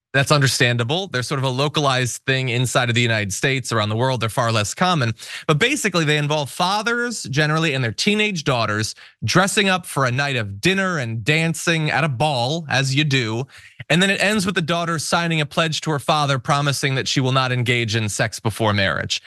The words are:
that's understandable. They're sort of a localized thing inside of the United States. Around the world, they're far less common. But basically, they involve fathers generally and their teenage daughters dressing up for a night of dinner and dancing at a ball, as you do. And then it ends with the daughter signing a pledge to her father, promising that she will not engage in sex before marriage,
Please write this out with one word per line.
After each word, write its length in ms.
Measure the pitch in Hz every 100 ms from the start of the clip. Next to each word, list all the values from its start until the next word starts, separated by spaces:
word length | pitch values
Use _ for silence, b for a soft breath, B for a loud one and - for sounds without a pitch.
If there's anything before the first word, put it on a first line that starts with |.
| _
that's 180 | 135 139
understandable. 760 | 151 135 - 123 120 117 160 196
They're 140 | 127
sort 160 | 123 143
of 60 |
a 60 | 135
localized 720 | 127 147 151 143 127 123 - -
thing 220 | 131 131
inside 400 | 120 123 139 120
of 60 |
the 80 | 120
United 280 | 120 110 104
States. 400 | 95 143 135 127
Around 180 | 113 104
the 60 | 110
world, 240 | 131 127
they're 100 | 110
far 200 | 117 117
less 220 | 113 104
common. 400 | - 185 175 120 110 B B -
But 120 | 151
basically, 480 | 233 294 214 170 151
they 100 | 151
involve 340 | 147 156 139
fathers 760 | - 180 202 220 240 240 226
generally 500 | - 135 151 156 160
and 100 | 135
their 80 | 120
teenage 500 | 104 - 208 214 185
daughters 520 | 143 127 110 104 110 B B B
dressing 460 | 110 170 190 220 196
up 160 | 185
for 220 | - - 131
a 40 |
night 260 | 123 143 131
of 260 | 104 98
dinner 340 | 165 190 190 170
and 260 | 117 113
dancing 680 | 107 156 165 160 - 165 151
at 140 | 123
a 40 | 156
ball, 560 | 117 151 135 120 160 151
as 240 | 123 135
you 100 | 135
do. 420 | 151 135 113 110 135 B B B -
And 120 | 160
then 60 | 196
it 120 | 196
ends 240 | 190 214 185
with 80 |
the 80 | 185
daughter 360 | 156 170 170 165
signing 440 | - 180 170 160
a 40 | 147
pledge 360 | - 160 151
to 80 | -
her 80 | 147
father, 400 | - 156 143 135
promising 560 | - 143 143 135 143
that 120 | 131 104
she 140 | -
will 120 | 127
not 200 | 131 127
engage 420 | 123 123 123 117
in 140 | 113 107
sex 320 | - 117 -
before 320 | 113 - 110
marriage, 480 | 101 98 73 98 -